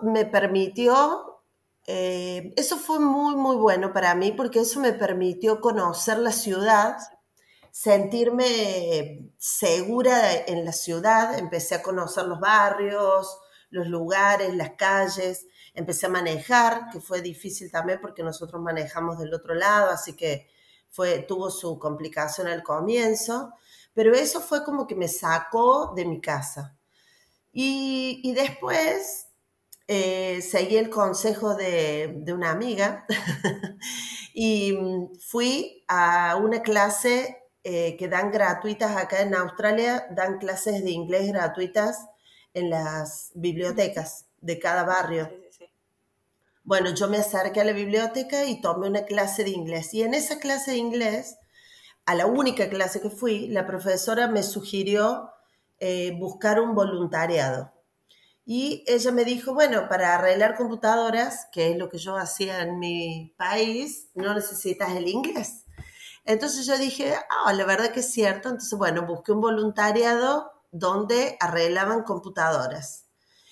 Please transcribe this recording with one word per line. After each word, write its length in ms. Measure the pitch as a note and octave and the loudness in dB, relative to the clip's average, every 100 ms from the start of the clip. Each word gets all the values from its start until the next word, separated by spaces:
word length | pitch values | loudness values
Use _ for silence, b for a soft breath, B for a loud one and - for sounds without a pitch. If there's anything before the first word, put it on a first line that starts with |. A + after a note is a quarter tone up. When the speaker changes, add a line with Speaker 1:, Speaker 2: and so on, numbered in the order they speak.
Speaker 1:
me 240 | A3 A3+ G#3+ | 0 2 2
permitió, 1160 | G#3 G3 F#3+ F#3+ G3 A#3+ C4 D4 F#4 - - _ _ _ _ - | 2 4 2 0 2 6 6 6 2 -8 -18 _ _ _ _ -8
eh, 680 | F#3 F#3 F3+ F3+ F3+ F3+ - | -4 -2 -2 -4 -6 -6 -2
eso 200 | C#4+ D#4 | -2 -2
fue 220 | - D#4 | 0 2
muy, 360 | D4 C#4 D4 C#4 | 4 4 2 2
muy 200 | C4+ B3 | 2 4
bueno 360 | A3 F#3 G3 | 6 6 2
para 220 | F#3+ F3+ F3 | 2 2 4
mí, 160 | G3 | 2
porque 280 | G#3+ A#3+ A3+ | 0 0 2
eso 180 | A3+ C#4 | 2 2
me 140 | C4 | 2
permitió 680 | G#3+ F#3+ F#3 F3+ F3+ A3 A3 | 2 0 2 0 0 0 2
conocer 560 | A#3 G#3+ F3 E3+ - A3 | 2 2 0 0 0 0
la 120 | A#3+ | 0
ciudad, 680 | G#3 G#3 F#3 G#3 G#3+ A3 - - - _ _ b b b | 0 -2 0 6 6 6 0 -10 -20 _ _ b b b
sentirme 1600 | - - G3+ G3 A#3 A#3 A#3+ B3+ A3+ G#3 F#3 E3+ D#3+ D3 D3 - - | -4 4 4 4 2 2 4 2 2 0 -2 0 0 -2 -8 -18 -8
segura 960 | - - G3 E3+ F#3 A#3+ B3+ B3 G#3 E3+ | -4 0 4 2 2 2 4 6 4 2
en 300 | - E3+ E3 | 0 -4 -4
la 60 | |
ciudad. 640 | E3 - E3+ G#3 A3+ A3+ B3+ | -4 -4 0 4 6 4 0
Empecé 380 | F3 E3+ E3 F3 | -4 -4 -2 -4
a 80 | |
conocer 420 | F#3+ F#3 E3+ G3 F3+ | -2 -4 -4 -4 -4
los 140 | E3+ | 0
barrios, 960 | F#3+ F#3+ G3+ G3+ G3+ G3+ G3 F#3+ F#3+ - B B B | 4 6 4 2 -2 0 4 4 2 -8 B B B
los 180 | F3+ E3+ | -6 -4
lugares, 680 | E3+ E3 G3 G3+ G3+ F#3+ F3+ | -4 0 4 4 4 2 -2
las 160 | D#3 | -4
calles. 760 | - - G3 F#3+ F#3+ F#3 F3+ - B B | -2 2 2 2 -2 -4 -6 -10 B B
Empecé 320 | - E3+ - F#3 | -10 -6 -2 0
a 20 | |
manejar, 800 | F#3 E3+ D#3 - B3 A#3 A#3 A3+ | 0 -2 -4 2 4 4 2 -6
que 100 | E3 | -12
fue 200 | - F#3 | -10 -8
difícil 500 | F3 D#3 G3 F#3+ F3+ | -8 -10 -10 -10 -6
también 280 | E3 E3+ F#3 | -6 -4 -4
porque 220 | G3 - | -6 -8
nosotros 380 | E3 - E3 E3+ | -8 -8 -10 -8
manejamos 560 | E3+ D#3+ D3 E3 E3 E3 | -6 -6 -6 -6 -6 -4
del 140 | D#3 | -6
otro 200 | E3 E3 E3+ | -6 -2 2
lado, 340 | G3+ G#3 G3 | 4 6 4
así 240 | E3 - - | 2 -6 -6
que 320 | D#3+ C#3+ b b b b _ | -4 -4 b b b b _
fue, 300 | - F3+ D#3+ | -2 0 0
tuvo 300 | - F#3+ F#3+ | -2 -4 -4
su 260 | - E3+ D3+ | -6 -6 -6
complicación 680 | D3+ D3+ D#3 D#3 D3+ D3+ F3+ | -6 -6 -6 -4 -4 -4 -4
al 160 | E3 | -4
comienzo, 880 | E3 D3+ F3+ A#3 A3+ A3 - A#3+ C#4 B B B B | -4 -2 0 2 2 0 -2 -6 -8 B B B B
pero 220 | - A3 B3 | 4 6 6
eso 240 | D4 E4+ | 4 -2
fue 220 | - D4 | -2 -2
como 240 | D4 C#4+ A#3+ | 0 -4 -4
que 80 | F#3+ | -4
me 140 | F3 | -4
sacó 840 | - E3+ E3 - A3+ A#3+ C#4 D4+ F#3 | -2 0 0 0 4 6 6 2 -4
de 100 | F3 | -4
mi 160 | D#3 | -4
casa. 560 | - C#3+ C#3 - C#3+ - _ b b b b b _ | -4 -4 -6 -10 -14 -18 _ b b b b b _
Y, 680 | B3 C4+ C4+ C4+ C4 C4 B3+ | -4 -2 -2 -2 -4 -4 -4
y 100 | B3+ | -4
después, 960 | B3+ C#4 - C4 D#4+ D#4+ G4 G4 - - _ _ _ _ - - | -2 -2 -4 -2 0 0 -2 -4 -8 -12 _ _ _ _ -18 -4
eh, 540 | G3+ F#3+ F#3 F#3 F3+ | -2 0 -2 -2 -4
seguí 360 | F3+ G3 F#3+ G#3+ | -2 0 2 2
el 120 | A3 | 2
consejo 680 | G#3+ G3 F3+ A3 G#3 G#3+ G3+ | 2 0 2 0 0 0 0
de, 580 | F#3+ E3+ D#3 D3+ D#3 D3 | 0 0 0 0 -4 -6
de 160 | D#3 | -6
una 180 | F3+ E3 | -2 -2
amiga 540 | D#3+ B3 G3+ G3+ - - | -2 -2 0 0 -2 -4
<laughs> 1300 | G#3+ - C#3+ F#3+ - - - - - - - - | -4 -4 -2 -2 -4 -8 -12 -12 -10 -10 -12 -12
y, 400 | - A3+ G#3+ G3 | -2 0 2 0
mm, 420 | G3 F#3 F#3 F3+ - | 0 -2 -4 -6 -10
fui 680 | - A#3 B3 C#4 - - - | -6 -2 0 0 -4 -10 -2
a 480 | F3+ F3 F3 F3 F3+ | 2 4 4 2 2
una 240 | G#3+ A3+ | 2 0
clase, 800 | A3+ G#3 G3+ - B3 B3 C4 - - _ | 0 2 2 2 2 2 0 -8 -20 _
eh, 340 | F#3+ F3 E3+ E3 | -6 -2 -2 -2
que 100 | F3+ | -2
dan 220 | F3+ G3+ | 0 0
gratuitas 640 | G#3 G3 F3 G#3+ G#3 G#3+ G3+ | 2 2 2 -4 -2 -2 0
acá 240 | F#3 G3 | -2 0
en 120 | G3 F#3+ | 2 0
Australia, 720 | F3+ - G#3 G#3+ A#3 B3 - | -2 -2 0 2 2 0 -4
dan 260 | F3+ F#3+ F#3+ | -4 -2 -2
clases 460 | G3 F#3 G#3+ G3+ | -4 -4 -2 -2
de 80 | F#3+ | -2
inglés 360 | E3 E3 F#3 G3 | -4 0 0 0
gratuitas 680 | G3 E3+ F3+ F#3 G#3+ G#3+ A3 - b b b b | 0 -2 -2 -2 0 0 -2 -10 b b b b
en 160 | F#3 F3 | -6 -2
las 600 | E3 D#3 D#3 D3+ - - F3 | -2 -2 -6 -8 -10 -14 -6
bibliotecas 920 | E3+ E3 F3+ G#3+ G3 E3+ D#3 - - _ | -4 -2 -2 0 -2 -2 -8 -12 -16 _
de 180 | E3+ E3+ | -8 -4
cada 240 | E3+ F3 | 0 0
barrio. 440 | F3 F#3 E3+ E3 D#3 | 2 0 0 -2 -4
Speaker 2:
Sí, 60 | - - | -10 -20
sí, 60 | _ | _
sí. 60 | F3 _ _ _ _ _ _ _ _ _ | -20 _ _ _ _ _ _ _ _ _
Speaker 1:
Bueno, 300 | - F#3+ F3+ D#3+ | 0 2 2 0
yo 120 | G3+ | 0
me 100 | G#3 | 0
acerqué 440 | G#3 G3 F#3+ G#3 | 0 0 -2 0
a 20 | G#3 | 0
la 80 | |
biblioteca 720 | G3+ G3+ G#3+ A3+ B3 B3+ C#4+ C#4 | 0 0 0 0 -2 -4 -2 -2
y 140 | A#3 | -2
tomé 260 | - E3+ G3 | -2 -2 -2
una 180 | G3+ G3+ | -2 -2
clase 380 | G#3 G3+ - | -2 0 0
de 80 | G3 | -2
inglés. 420 | F#3 E3 E3 D#3+ | -4 -4 -6 -4
Y 100 | A3 | -2
en 100 | A3+ | 0
esa 260 | C#4+ D4 D4+ | 0 -2 -4
clase 320 | C#4+ C#4 C4+ | -4 -4 -2
de 60 | B3+ | -2
inglés, 600 | A#3 A#3+ A3 A3 C4 - b b b b b b - | -2 -2 -2 -2 -6 -16 b b b b b b -2
a 100 | F3 | 2
la 100 | F#3+ | 2
única 420 | B3+ C4 A#3+ F#3+ | 2 2 0 -2
clase 320 | G3 F#3 G3+ | 0 -2 -2
que 80 | G#3+ | -6
fui, 380 | G#3 B3 G#3 A#3+ | -4 -2 -2 -2
la 180 | G3+ F#3+ | -4 -4
profesora 600 | F#3+ F#3 F#3 - A3 A#3+ | -4 -2 0 0 0 2
me 160 | G#3+ | 0
sugirió... 880 | G3+ G#3+ - G3 F#3+ G#3 G#3+ B3 - B B B B _ | -2 -4 -6 -4 0 2 2 0 -8 B B B B _
Eh, 340 | F#3 F3+ F3+ F3 | -4 -2 -4 -6
buscar 400 | F#3 - G#3+ G#3+ | -8 -2 2 4
un 140 | A#3 G#3+ | 2 2
voluntariado. 960 | G3 F#3 E3+ E3 E3+ E3+ C3+ B2+ C#3 _ _ _ _ b b b - | 0 0 -2 -2 0 2 0 -2 -8 _ _ _ _ b b b -8
Y 380 | A#3+ C#4 - - | -4 -4 -4 0
ella 240 | A#3+ B3 | 2 2
me 140 | A#3+ A#3 | 2 2
dijo, 280 | B3 C4+ | 0 -2
"Bueno, 340 | C4 D4 A3 F#3 | 4 4 4 2
para 260 | F#3 F3+ F3 | 2 4 4
arreglar 400 | F#3 F#3+ G#3+ G#3+ | 4 6 4 2
computadoras, 880 | A#3+ A3+ A3 A3+ A3+ A3+ B3+ - - | -2 0 2 4 2 0 0 -4 -8
que 200 | F3 E3 | 0 0
es 60 | E3+ | 0
lo 120 | F3+ | -4
que 80 | E3+ | -8
yo 180 | F3+ F#3+ | -6 -6
hacía 440 | F3+ - F#3+ F#3 | -4 -4 -4 -2
en 160 | E3+ F3+ | -4 -4
mi 560 | F3 E3+ E3 E3 D#3+ - | -4 -4 -6 -8 -12 -6
país, 720 | F#3 G#3 A3+ A#3 D4 - - F3+ | -2 0 0 -2 -6 -8 -10 -6
no 180 | G3 G#3 | -4 -2
necesitas 560 | G3+ - F#3+ F3+ F#3+ F3+ | -4 -4 -4 -2 -2 -2
el 120 | F3 | -2
inglés". 560 | G#3 C4+ D4+ - - - B B B B B - | -2 -4 -4 -8 -10 -18 B B B B B -2
Entonces 400 | A3 D4 C4+ B3+ | 0 0 -4 -2
yo 100 | C4 | 0
dije, 380 | C4+ C4 C#4 D4+ - - C4+ | 0 -2 -2 -2 -2 0 2
"Ah, 80 | |
la 120 | G3 F#3+ | 2 2
verdad 260 | G3 A3+ | 2 0
que 100 | A#3+ | -2
es 100 | B3 | -2
cierto". 380 | - G3+ F#3+ B3+ | 2 2 0 -4
Entonces, 280 | A#3+ - G3+ | -6 -6 -2
bueno, 260 | F#3 E3 E3+ | 0 0 -2
busqué 240 | E3+ - | -4 0
un 80 | G#3 | 2
voluntariado 1120 | A3+ A3 G#3+ G#3 G#3+ G#3+ A#3 A#3 B3+ D4 D4 - _ | 2 2 0 2 2 4 4 4 2 0 -2 -12 _
donde 680 | E3+ F3+ G3 G#3 A#3+ C4 - | -2 0 0 2 2 2 0
arreglaban 640 | E3+ E3 E3+ F3+ G3 A3+ | -2 2 2 2 2 0
computadoras. 1000 | A3 F3+ F#3+ F3+ E3 D3+ B2+ B2 C#3 - - b b b b | -2 -4 -6 0 2 2 -2 -6 -12 -16 -20 b b b b